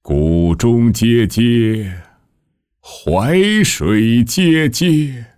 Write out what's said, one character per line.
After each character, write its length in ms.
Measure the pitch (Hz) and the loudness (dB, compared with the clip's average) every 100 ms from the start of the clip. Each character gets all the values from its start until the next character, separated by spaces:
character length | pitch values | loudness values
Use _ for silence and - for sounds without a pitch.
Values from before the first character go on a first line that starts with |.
谷 540 | - 71 78 85 85 | -2 0 2 2 2
中 380 | 85 117 120 117 | 0 2 2 2
嗟 340 | 110 117 120 107 | 2 2 2 0
嗟， 640 | - 120 120 110 110 98 90 - _ _ _ _ _ _ _ | 0 0 2 0 -4 -8 -14 -20 _ _ _ _ _ _ _
淮 840 | - - - 87 117 180 202 214 | -20 -12 -4 -2 0 0 2 0
水 600 | 190 - 127 107 110 117 | 0 -2 -2 0 2 0
嗟 460 | 117 - 175 160 151 | 0 0 0 2 0
嗟。 560 | - 175 151 147 123 117 | -2 0 0 -2 -8 -18